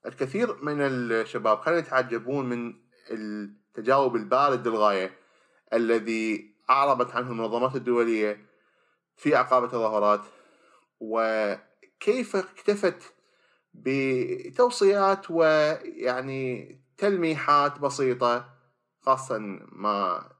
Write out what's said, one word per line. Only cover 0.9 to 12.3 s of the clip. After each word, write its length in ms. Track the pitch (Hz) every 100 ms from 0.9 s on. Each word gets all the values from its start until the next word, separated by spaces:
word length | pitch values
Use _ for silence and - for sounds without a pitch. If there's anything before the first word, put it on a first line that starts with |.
| 131 120 113 110 120 107 107
كانوا 220 | - 170
يتعجبون 680 | 160 135 123 117 113 139 123
من 240 | 120 120 - _ _ -
التجاوب 1040 | 113 107 104 101 - _ - 110 135 135 117
البارد 520 | 101 127 143 127 113
للغاية 440 | 113 107 98 95 - _ _ _ _ _
الذي 800 | 113 113 113 107 113 110 107 - _ -
أعربت 420 | 131 143 127 123 117
عنه 160 | 127
المنظمات 440 | 117 113 117 127 131
الدولية 720 | 117 120 117 110 107 104 _ _ _ _ _ _ _ _
في 200 | 147 143
أعقاب 280 | 123 127
التظاهرات، 580 | 120 120 110 107 104 104 - - _ _ _ _ _ _
وكيف 1400 | 110 113 113 110 107 95 _ _ _ _ - 247 240